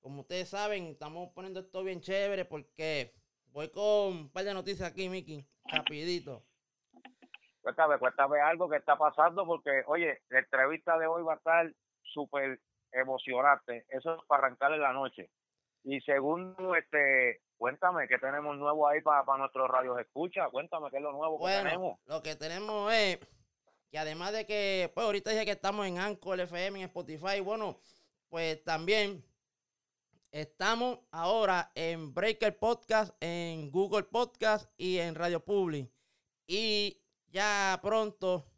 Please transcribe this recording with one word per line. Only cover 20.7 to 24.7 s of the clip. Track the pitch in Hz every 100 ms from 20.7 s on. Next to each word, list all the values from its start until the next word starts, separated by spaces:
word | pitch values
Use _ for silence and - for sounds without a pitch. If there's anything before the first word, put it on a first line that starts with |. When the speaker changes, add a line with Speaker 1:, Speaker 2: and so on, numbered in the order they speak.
| 170 147
Speaker 2:
¿qué | 135
es |
lo | 147
nuevo | 143 160 156
que |
Speaker 1:
Bueno, | 175 196
Speaker 2:
tenemos? | 190 170 185 - _
Speaker 1:
lo | 156
que | 156 156
tenemos | 156 170 214 214 202
es | 226 202 180 - _ _ _ _ _ _
que | 151
además | 156 156 180
de | 214 214
que, | 208 202